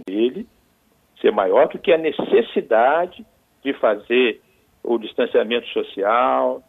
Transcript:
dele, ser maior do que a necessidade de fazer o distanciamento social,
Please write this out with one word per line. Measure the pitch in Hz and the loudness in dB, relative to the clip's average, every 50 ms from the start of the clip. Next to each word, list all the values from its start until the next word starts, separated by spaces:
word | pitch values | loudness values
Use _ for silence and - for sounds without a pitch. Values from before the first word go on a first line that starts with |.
| - | -12
dele, | 92 95 104 113 127 143 196 - _ _ _ _ _ _ _ _ _ _ _ _ _ _ - | -6 -2 0 0 0 -2 -4 -14 _ _ _ _ _ _ _ _ _ _ _ _ _ _ 0
ser | - 113 | 0 0
maior | 107 107 98 92 98 123 156 | 2 2 0 2 4 4 2
do | - - 175 | 2 0 -6
que | - 196 | 0 0
a | 165 | 0
necessidade | 160 160 151 - - - - 196 226 226 - - 214 - - 113 110 120 135 151 165 180 180 - - 220 _ _ _ _ _ _ _ - | 2 2 -2 -4 -4 -4 2 2 2 2 2 -4 -6 -2 0 2 2 4 2 2 0 -2 -4 -8 -18 -20 _ _ _ _ _ _ _ -6
de | 139 135 | -6 -4
fazer | - - 113 104 104 - - 120 127 127 113 104 - _ _ _ _ _ _ _ _ - | 0 0 0 0 -2 -2 0 0 2 2 2 -2 -6 _ _ _ _ _ _ _ _ -4
o | - 120 | -2 -2
distanciamento | 113 110 110 - - 123 - - 123 107 107 120 117 - - | -2 -4 -6 -4 -4 -2 2 2 0 0 2 -2 -4 -4 -4
social, | - 110 - - - - 95 104 113 120 127 131 131 131 131 127 131 135 _ | -6 -6 -6 -6 -6 -2 0 2 2 2 2 2 2 0 0 0 -2 -4 _